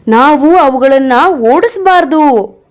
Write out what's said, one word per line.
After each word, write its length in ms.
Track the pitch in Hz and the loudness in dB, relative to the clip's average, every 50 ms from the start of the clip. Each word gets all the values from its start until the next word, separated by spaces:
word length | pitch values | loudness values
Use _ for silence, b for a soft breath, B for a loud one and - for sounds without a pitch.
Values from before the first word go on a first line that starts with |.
| B 220 | B -2
ನಾವು 480 | 220 233 262 294 302 269 277 311 349 | 0 2 2 2 0 0 2 2 2
ಅವುಗಳನ್ನ 560 | 370 302 269 262 277 254 269 269 269 269 262 247 240 311 381 359 269 226 226 262 | 2 2 0 0 0 0 2 2 0 0 0 0 0 0 0 -2 -2 0 0 0
ಓಡಿಸ್ಬಾರ್ದು 720 | 349 440 466 - 403 381 370 370 359 339 269 311 311 302 285 254 214 190 - - _ _ _ | 0 0 -2 -4 -2 -2 0 0 0 0 0 0 0 0 0 0 -2 -4 -6 -12 _ _ _